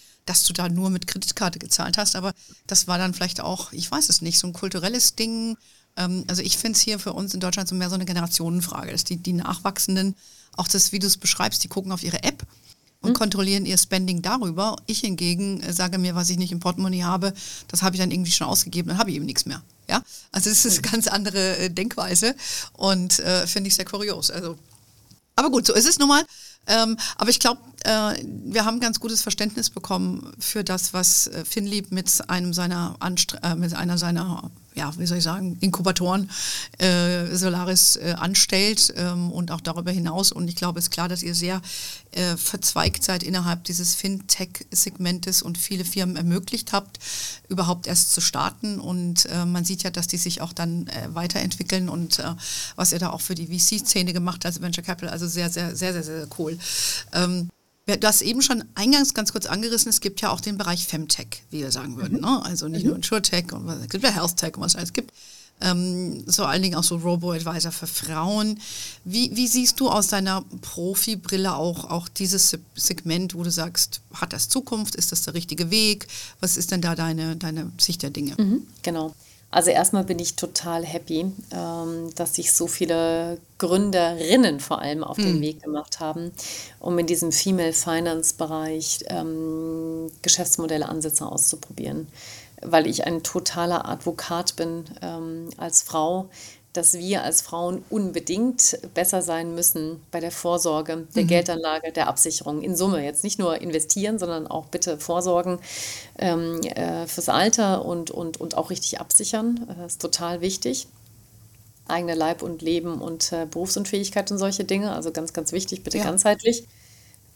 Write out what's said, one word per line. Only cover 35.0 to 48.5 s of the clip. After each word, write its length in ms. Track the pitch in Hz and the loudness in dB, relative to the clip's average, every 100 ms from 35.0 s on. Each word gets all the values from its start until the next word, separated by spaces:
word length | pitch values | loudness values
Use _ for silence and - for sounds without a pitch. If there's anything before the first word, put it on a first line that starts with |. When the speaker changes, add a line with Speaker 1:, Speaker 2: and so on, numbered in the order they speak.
| 175 | -2
Speaker 1:
soll 120 | 175 | 0
ich 60 | |
sagen, 320 | 165 185 190 175 | 0 0 -4 0
Inkubatoren, 720 | 190 175 185 185 180 190 190 - - - - - | 0 2 2 2 2 2 0 -4 -4 -4 -8 0
äh, 560 | 185 175 175 175 175 | 4 6 4 2 0
Solaris, 640 | 180 185 175 180 185 - - | 0 2 0 2 6 6 4
äh, 180 | 170 170 | 0 0
anstellt, 800 | 175 196 - 190 202 220 - - | 2 4 4 6 4 4 2 2
ähm, 360 | 175 180 175 | -2 0 -2
und 180 | 175 170 | -2 -4
auch 100 | 170 | -4
darüber 300 | 170 165 175 | -4 -4 -2
hinaus. 400 | 185 165 165 196 | 0 0 2 2
Und 160 | - 175 | 2 -4
ich 80 | |
glaube, 240 | 170 175 175 | -2 -2 -2
es 60 | |
ist 60 | 170 | -2
klar, 160 | - 175 | -2 -2
dass 160 | 175 | -2
ihr 100 | 175 | -2
sehr, 260 | 170 175 185 175 - - - - | -2 0 -2 -6 -8 -8 -12 -10
äh, 240 | - 180 170 | -2 -2 0
verzweigt 680 | - 185 - - 160 - | -2 0 -2 2 2 2
seid 220 | - 180 | 0 0
innerhalb 400 | - 185 175 170 | 0 -2 0 -2
dieses 320 | - 175 175 - | -2 -2 0 0
Fintech-Segmentes 1500 | 196 196 - - 185 - - 175 - 196 180 180 175 185 | 0 -4 0 0 0 -8 -4 0 0 0 0 0 2 0
und 160 | - 170 | 0 -4
viele 260 | - 190 | -2 -2
Firmen 320 | 175 - 180 170 | -2 0 0 2
ermöglicht 560 | 170 175 180 233 - | 2 2 0 -6 0
habt, 260 | 202 202 - - - - - - | -2 -2 -12 -8 -6 -6 -10 -6
überhaupt 380 | 185 175 175 - | -2 0 0 0
erst 260 | 175 - | 2 4
zu 80 | - | 4
starten. 580 | 165 - - | 2 2 -2